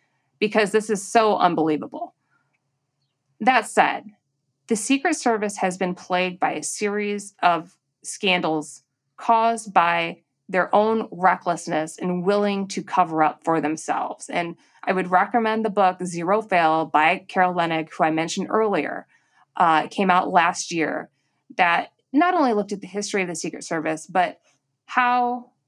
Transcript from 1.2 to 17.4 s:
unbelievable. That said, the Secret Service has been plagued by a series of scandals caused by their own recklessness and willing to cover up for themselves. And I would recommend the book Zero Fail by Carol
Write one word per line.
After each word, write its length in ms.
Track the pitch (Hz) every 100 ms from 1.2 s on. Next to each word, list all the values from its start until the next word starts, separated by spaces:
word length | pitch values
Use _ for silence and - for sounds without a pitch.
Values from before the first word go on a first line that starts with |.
| 214 196
unbelievable. 760 | 180 165 156 151 - - 349 _ _ _ _ _ _ _ _ _ _ _ _ -
That 300 | 208 254 208
said, 380 | - 151 - - - _ _ _ _ -
the 100 | 220
Secret 380 | - 277 349
Service 440 | 311 247 220 208 202
has 180 | 190 185
been 180 | 185
plagued 460 | 180 - 180 185 180
by 140 | 160
a 80 | 160
series 680 | - - 208 208 208 208 202 -
of 360 | 175 170 175 _ _ _
scandals 800 | - - 196 180 165 156 151 - _ _ _ -
caused 560 | - 226 226 226 208
by 500 | 185 170 170 165 - _ _ -
their 260 | 185 175
own 320 | 208 214 226 -
recklessness 840 | 170 185 185 175 170 170 160 160 -
and 260 | 180 180
willing 420 | 180 208 202 196 196
to 160 | 196
cover 400 | - - 165 160
up 220 | 156 -
for 160 | - 165
themselves. 680 | 147 156 - 147 180 - -
And 280 | 175 170 - _ _
I 100 | -
would 200 | 185 180
recommend 520 | 185 202 240 220 220
the 60 | 220
book 320 | 208 190 185
Zero 380 | 180 170 170 214
Fail 440 | 214 180 160 160 156
by 380 | 151 160 185 -
Carol 260 | 190